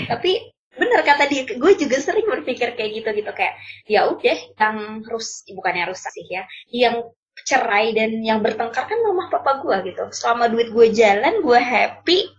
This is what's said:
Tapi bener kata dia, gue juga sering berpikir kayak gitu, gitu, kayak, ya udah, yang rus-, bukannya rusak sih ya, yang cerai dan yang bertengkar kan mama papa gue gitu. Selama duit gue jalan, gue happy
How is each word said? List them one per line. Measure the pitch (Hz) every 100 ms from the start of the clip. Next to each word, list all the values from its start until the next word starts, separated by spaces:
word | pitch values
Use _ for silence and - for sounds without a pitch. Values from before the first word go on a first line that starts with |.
| -
Tapi | 233 359 381 - _ _
bener | - 480 453 294
kata | 294 -
dia, | 277 262
gue | 240 330 381
juga | 277 269
sering | - 427 -
berpikir | - 269 240 233
kayak | 233 214 214
gitu, | 220
gitu, | 214 214
kayak, | 202 180 - - - -
ya | 202 -
udah, | - 240 320 - -
yang | 214 214 214 220 220
rus-, | 226 226 - -
bukannya | 185 185 175 175
rusak | 180 -
sih | - -
ya, | 180 - - -
yang | 240 233 233 233 _ _ -
cerai | - 262 233 208 226
dan | 220 220 220
yang | 220 220
bertengkar | 220 214 349 262 -
kan | 466
mama | 440 359 -
papa | - 277 269
gue | 294 190 180
gitu. | 185 190
Selama | - 240 240 233
duit | 226 233
gue | 220 226
jalan, | 214 214 202 294 427
gue | 277 240
happy | 254 208 208 - - 370 -